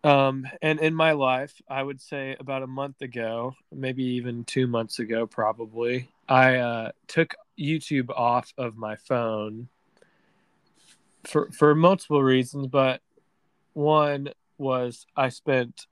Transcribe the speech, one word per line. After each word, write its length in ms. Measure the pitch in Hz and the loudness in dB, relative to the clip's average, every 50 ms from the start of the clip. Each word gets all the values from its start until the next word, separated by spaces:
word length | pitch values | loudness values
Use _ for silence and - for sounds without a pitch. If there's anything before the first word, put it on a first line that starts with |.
| - | 6
Um, 440 | 151 143 139 135 135 135 135 127 131 - - - | 6 6 6 4 2 0 -4 -8 -12 -12 -4 -2
and 160 | 156 156 156 | -2 0 2
in 160 | 156 160 160 | 0 0 2
my 160 | 160 160 160 | 2 2 2
life, 500 | 156 147 135 127 127 127 139 147 - _ _ _ | 4 2 2 0 0 0 -4 -8 -14 _ _ _
I 140 | 135 135 135 | -6 -6 -6
would 180 | 139 143 135 | -6 -8 -12
say 340 | - - 151 139 135 135 135 - | -12 -10 -8 -8 -6 -6 -8 -10
about 240 | 160 135 135 135 135 | -8 -8 -6 -6 -6
a 40 | 127 | -8
month 360 | 131 135 139 143 135 _ 143 | -8 -8 -8 -8 -8 _ -14
ago, 500 | 131 120 120 113 110 113 117 117 127 131 _ _ _ | -10 -8 -6 -6 -4 -4 -4 -6 -8 -10 _ _ _
maybe 320 | - 135 135 131 127 131 131 | -12 -8 -6 -6 -4 -2 -2
even 400 | 127 123 123 120 123 120 117 113 | -2 -2 -4 -4 -6 -8 -8 -10
two 220 | - - 135 131 | -4 -2 0 0
months 320 | 123 120 117 113 107 - - | 0 0 -2 -4 -4 -6 -8
ago, 300 | 120 107 117 113 117 110 | -4 -2 -2 -2 -2 -4
probably, 840 | _ - 110 107 110 113 117 107 110 117 120 120 123 127 123 - _ _ _ - | _ -2 -2 -2 -2 -4 -8 -10 -6 -4 -4 -2 -2 -4 -6 -10 _ _ _ 2
I, 280 | 135 131 131 127 127 | 6 6 6 6 4
uh, 360 | 127 123 120 120 113 113 107 - _ _ - | 2 0 -2 -4 -4 -6 -8 -10 _ _ -4
took 280 | - 165 165 160 - - - _ _ - | 0 0 0 0 -2 -18 -20 _ _ -8
YouTube 500 | 151 143 160 156 143 - 151 135 123 120 | -4 -2 -2 -4 -4 -2 -2 -2 -2 -4
off 460 | - - 120 120 120 123 117 - - - | -4 -2 0 0 0 0 -2 -6 -10 -8
of 180 | 127 117 110 | -8 -8 -8
my 200 | 113 113 107 107 | -8 -10 -10 -10
phone 720 | - _ - 135 123 117 113 110 107 107 107 107 113 123 123 _ _ _ _ _ _ _ _ _ _ _ _ _ _ _ _ _ _ _ _ _ _ _ _ _ _ _ _ _ _ _ - | -12 _ -4 -2 -2 -2 -2 -4 -4 -6 -8 -10 -12 -16 -18 _ _ _ _ _ _ _ _ _ _ _ _ _ _ _ _ _ _ _ _ _ _ _ _ _ _ _ _ _ _ _ -2
for, 240 | - 151 - - | -2 -2 -2 -2
for 240 | - - 151 147 147 | 0 4 6 6 6
multiple 480 | 156 165 180 196 185 - - 151 143 135 | 8 6 6 4 4 0 0 2 2 4
reasons, 420 | 131 131 131 127 120 - 143 139 | 4 4 4 2 -2 -6 -10 -10
but 360 | 131 127 139 135 131 127 - _ _ _ _ _ _ _ _ _ _ _ _ _ _ _ | -2 2 2 2 2 0 -2 _ _ _ _ _ _ _ _ _ _ _ _ _ _ _
one 580 | 160 147 151 151 156 151 147 143 139 139 143 - _ _ _ _ _ | -2 2 4 4 4 4 2 0 -4 -6 -10 -12 _ _ _ _ _
was 480 | 143 135 131 127 123 123 117 - - _ _ | -4 -2 0 0 -2 -4 -6 -12 -20 _ _
I 140 | - 135 127 | 0 0 0
spent 560 | 117 - _ - 135 127 123 120 - - - _ | -2 -6 _ 0 2 2 0 -2 -6 -18 -20 _